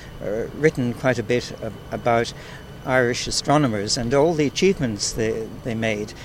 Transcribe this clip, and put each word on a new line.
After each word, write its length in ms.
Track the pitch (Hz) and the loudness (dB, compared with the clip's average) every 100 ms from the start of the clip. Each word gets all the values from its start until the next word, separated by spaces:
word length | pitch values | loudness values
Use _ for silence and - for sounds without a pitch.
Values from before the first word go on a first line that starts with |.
| - - | -14 -10
uh, 280 | - 107 110 110 | -4 -4 -4 2
written 360 | 156 147 120 | 2 2 -2
quite 240 | 113 131 120 | 0 0 0
a 60 | |
bit 300 | 107 123 - - | 2 0 -2 -8
ab-, 100 | 110 - - | -10 -10 -10
about 420 | 113 120 117 117 - - - - - 139 | -2 2 2 2 -4 -14 -16 -16 -10 2
Irish 420 | 127 120 120 120 | 4 4 2 -2
astronomers 680 | - - 147 139 104 104 - | -2 2 4 4 0 -2 -2
and 160 | 117 | 2
all 200 | 139 160 | 4 4
the 140 | 156 143 | 4 0
achievements 640 | - 190 190 127 101 - | 4 4 4 0 -2 -4
they, 360 | - 110 110 110 - 131 | -2 0 -2 -6 -8 -6
they 100 | 113 | -2
made 380 | 113 104 107 - | 0 -2 -4 -10